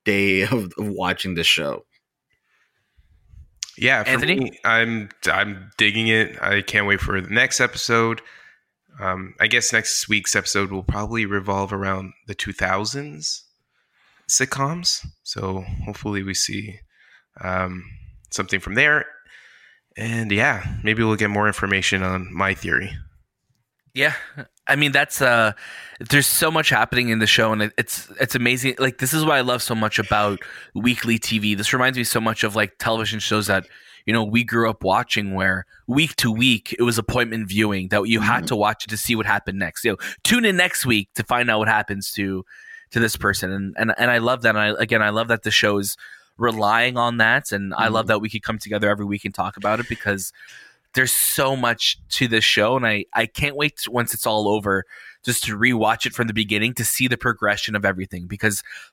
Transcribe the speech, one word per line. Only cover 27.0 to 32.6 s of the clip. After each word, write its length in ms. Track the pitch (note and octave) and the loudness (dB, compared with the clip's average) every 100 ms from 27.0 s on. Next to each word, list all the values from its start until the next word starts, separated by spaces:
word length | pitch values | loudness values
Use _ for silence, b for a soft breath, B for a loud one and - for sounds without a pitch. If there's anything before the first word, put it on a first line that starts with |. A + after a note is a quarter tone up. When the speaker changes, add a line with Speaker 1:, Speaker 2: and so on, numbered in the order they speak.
| A#2+ | 2
Speaker 3:
in 100 | A2 | 2
the 80 | G#2+ | 4
show, 260 | - A2 | 4 4
and 100 | G#2+ | 2
it, 100 | G#2+ - | 0 -2
it's, 320 | A#2 - - - | -4 -6 -8 -4
it's 140 | C3 | -2
amazing. 400 | B2+ A#2+ B2+ C3 - | 0 0 0 0 0
Like, 200 | C3 - | -2 0
this 160 | C3 | -2
is 100 | D#3 | 0
what 120 | D#3 C#3+ | 2 2
I 40 | |
love 220 | B2 B2 | 2 0
so 120 | - | -2
much 240 | A2+ G#2+ - | 0 0 0
about 420 | G2+ G#2 G#2 F#2+ B B B | 2 2 2 -2 B B B
weekly 440 | - B2 A#2 A2+ A2+ | -2 0 0 -2 -2
T 200 | - A2 | 0 0
V. 160 | G#2 | 0
This 180 | G2+ G#2+ | 0 0
reminds 240 | B2+ B2+ B2+ | 2 0 0
me 80 | |
so 160 | A#2 A#2 | -2 0
much 240 | A2 A2 | 0 -2
of, 100 | A2 | -2
like, 200 | G#2+ | 0